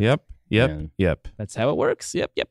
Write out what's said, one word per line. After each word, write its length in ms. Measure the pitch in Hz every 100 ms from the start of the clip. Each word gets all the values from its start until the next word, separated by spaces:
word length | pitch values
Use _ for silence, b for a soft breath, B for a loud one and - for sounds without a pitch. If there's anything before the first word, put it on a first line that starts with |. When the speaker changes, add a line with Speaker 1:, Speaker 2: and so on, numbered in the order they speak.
Speaker 1:
Yep. 220 | 110 151 - - -
Yep. 200 | 107 123
Speaker 2:
Yeah. 160 | 78 76 -
Speaker 1:
Yep. 300 | 92 - - -
Speaker 3:
That's 180 | 104
how 160 | - 123
it 60 | 156
works. 360 | 143 - -
Yep. 160 | 175 - -
Yep. 120 | -